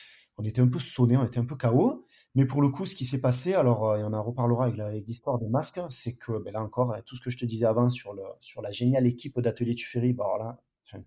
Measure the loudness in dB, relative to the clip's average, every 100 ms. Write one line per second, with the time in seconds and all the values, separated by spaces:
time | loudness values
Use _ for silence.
0 | -20 -20 _ -10 -4 4 4 2 -4 2
1 | 4 4 2 0 -4 -2 2 4 4 0
2 | -8 _ _ 2 2 4 2 2 -6 -6
3 | -4 0 0 0 2 4 4 4 2 0
4 | 0 -2 -4 -2 2 2 2 -2 -4 -6
5 | -8 -8 -4 -4 0 -2 -2 -6 -8 -8
6 | -8 -8 -6 -6 -6 -6 -4 -2 -2 -2
7 | -10 -12 -8 -6 -4 0 2 4 2 0
8 | -6 -12 -12 -16 -18 -12 -10 -2 2 4
9 | 2 0 -4 -2 -2 -2 -2 -4 -6 -2
10 | 0 0 -2 -4 -6 -12 _ _ _ -18